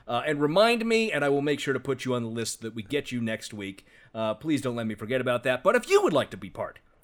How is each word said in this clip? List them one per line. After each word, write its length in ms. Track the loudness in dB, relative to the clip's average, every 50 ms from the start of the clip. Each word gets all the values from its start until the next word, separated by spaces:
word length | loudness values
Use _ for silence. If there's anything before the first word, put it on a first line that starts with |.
| -10 -4
Uh, 140 | -4 -2 0
and 160 | 0 0 2
remind 440 | 2 2 6 6 6 6 4 2 2
me, 260 | 2 2 2 2 2
and 120 | 0 0 2
I 40 | 2
will 120 | 2 2
make 180 | 2 0 0 0
sure 140 | 0 -2 -2
to 60 | -2
put 260 | -2 -2 -4 -4 -2
you 80 | -2 -2
on 100 | -2 -2
the 60 | -4
list 320 | -4 -4 -4 -6 -6 -8
that 120 | -8 -10 -8
we 80 | -8 -8
get 280 | -4 -4 -4 -4 -4
you 100 | -6 -4
next 320 | -2 -2 -4 -4 -6 -10 -10
week. 320 | -8 -8 -10 -10 -12 -18 _ _ -20 -20 -14 _
Uh, 200 | -4 -2 -2 -2
please 280 | -4 -2 -2 -2 0
don't 140 | 0 -2 -4
let 120 | -2 -4 -4
me 80 | -4
forget 260 | -6 -6 -4 -2 -2
about 220 | 0 0 -2 0 0
that. 200 | 0 -2 2 2
But 120 | 2 2
if 140 | 2 2 4
you 120 | 4 4
would 120 | 4 6 4
like 160 | 2 0 0
to 60 | -6 -12
be 120 | -14 -14
part 300 | -10 -8 -10 -10 -10 -16 _ _ _ _